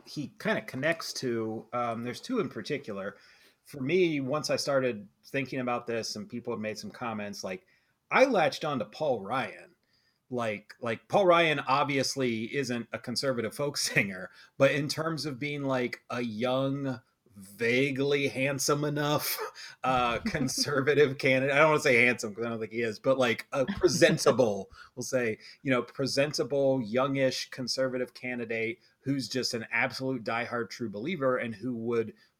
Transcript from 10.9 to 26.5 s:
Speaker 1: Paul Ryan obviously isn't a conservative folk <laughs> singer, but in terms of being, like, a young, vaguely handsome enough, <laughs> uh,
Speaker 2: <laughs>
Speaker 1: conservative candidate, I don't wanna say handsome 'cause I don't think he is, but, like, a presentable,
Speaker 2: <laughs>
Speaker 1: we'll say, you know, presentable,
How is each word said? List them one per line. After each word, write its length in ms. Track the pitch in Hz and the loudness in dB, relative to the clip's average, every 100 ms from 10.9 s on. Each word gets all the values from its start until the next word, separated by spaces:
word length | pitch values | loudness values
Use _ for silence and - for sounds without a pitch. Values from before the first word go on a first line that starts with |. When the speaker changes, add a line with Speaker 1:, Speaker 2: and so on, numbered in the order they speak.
| 110 - | -6 0
Speaker 1:
Paul 180 | 185 180 | 4 6
Ryan 340 | 170 165 139 | 6 6 2
obviously 920 | 131 139 143 135 127 139 127 110 123 | 2 2 2 2 0 0 0 0 -2
isn't 340 | 143 120 120 117 | -4 -2 -6 -6
a 60 | 107 | -10
conservative 560 | 123 110 139 120 107 | -6 -4 -2 -2 -4
folk 220 | - 147 - | -4 -4 -2
<laughs> 20 | |
singer, 520 | - 147 101 92 185 - - - | 0 0 0 -4 -14 -18 -16 2
but 140 | 139 | 4
in 160 | 143 147 | 4 -2
terms 380 | 160 165 156 151 | -4 -4 -4 -6
of 120 | 120 | -6
being, 260 | 147 147 | -6 -4
like, 380 | 135 127 123 - - | -2 0 -2 -6 -8
a 100 | 120 | -4
young, 760 | 120 107 123 131 135 139 135 120 _ _ _ 202 | -4 -2 0 2 0 -2 -4 -6 _ _ _ -20
vaguely 920 | 190 - 117 127 139 131 143 143 139 | -18 -2 2 4 2 2 2 2 0
handsome 560 | 127 139 135 - 147 | 0 -2 0 2 2
enough, 540 | 147 147 147 147 - - - - | 2 0 2 0 0 -4 -8 -10
<laughs> 220 | - - | -18 -4
uh, 340 | 127 127 120 113 | 0 2 2 0
Speaker 2:
<laughs> 60 | 220 | -2
Speaker 1:
conservative 920 | 156 131 - 135 135 135 143 143 131 | -2 -2 0 0 2 4 4 4 4
candidate, 360 | 135 131 139 | 4 4 4
I 60 | 139 | 6
don't 100 | 156 | 6
wanna 100 | 147 | 6
say 240 | 147 120 | 6 6
handsome 300 | 123 110 110 | 6 4 -4
'cause 100 | 101 | -4
I 40 | 117 | -4
don't 100 | 113 | -4
think 120 | 107 | -4
he 100 | 113 | -2
is, 160 | 113 101 | -2 0
but, 180 | 135 135 | 2 4
like, 280 | 120 110 - | 4 2 -2
a 120 | 139 127 | -2 0
presentable, 1040 | - 170 127 165 160 147 117 113 98 - - | 2 2 6 6 6 4 4 2 2 -8 -16
Speaker 2:
<laughs> 120 | - 127 | -18 -12
Speaker 1:
we'll 60 | |
say, 340 | 120 127 117 104 - - | -4 -2 -2 -4 -12 -8
you 80 | 139 | 0
know, 120 | 123 | 0
presentable, 1000 | 117 - 131 135 147 156 127 | 0 -4 0 2 0 0 -2